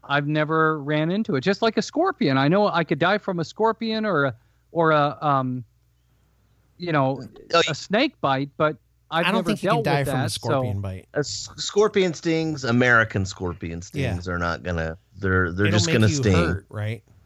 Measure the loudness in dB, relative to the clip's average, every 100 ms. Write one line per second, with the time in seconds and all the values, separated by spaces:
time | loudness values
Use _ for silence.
0 | -2 -2 0 0 0 2 2 0 -2 0
1 | 0 -2 -2 -2 0 0 0 0 -4 0
2 | -2 0 0 2 4 4 2 0 -2 0
3 | 2 0 -2 -6 -6 -2 -2 0 -4 -4
4 | -2 0 0 -2 _ _ _ 0 2 4
5 | 2 0 0 0 0 -6 -10 _ _ _
6 | _ _ _ _ _ _ _ _ -2 2
7 | 2 -2 -10 -18 0 0 2 -4 -2 0
8 | 0 _ -2 0 -2 _ -2 -2 _ _
9 | _ 0 2 2 0 -2 0 0 2 0
10 | 0 -2 -2 -4 -2 -2 -2 -4 -6 -10
11 | -8 -6 -6 -8 -12 -10 -4 2 2 2
12 | 0 -2 -2 0 -2 -4 0 4 6 6
13 | 4 0 -4 -4 -6 -6 -8 -8 -10 -6
14 | -4 -4 -4 -4 -2 -4 -4 -4 -4 -8
15 | _ -6 0 2 0 0 2 2 2 2
16 | 2 2 2 2 2 -2 -8 -10 -8 -8
17 | _ _